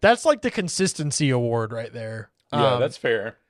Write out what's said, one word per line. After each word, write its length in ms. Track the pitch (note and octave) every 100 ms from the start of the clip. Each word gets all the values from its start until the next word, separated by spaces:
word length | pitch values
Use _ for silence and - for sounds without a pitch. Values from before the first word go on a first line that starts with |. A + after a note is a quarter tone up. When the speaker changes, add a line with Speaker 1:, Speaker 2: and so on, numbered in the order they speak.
Speaker 1:
that's, 240 | G3 A#3+ D#4+
like, 160 | D4
the 80 | B3
consistency 800 | - F3+ - F#3+ - D3 - D3
award 420 | B2 A#2 A#2 A2
right 180 | A2+ A2+
there. 400 | A#2 A2 A2 G#2 _ -
Speaker 2:
Yeah, 220 | D3 C#3
Speaker 1:
Um, 60 | B2
Speaker 2:
that's 180 | B2+ -
fair. 400 | C3+ A2+ G#2+ -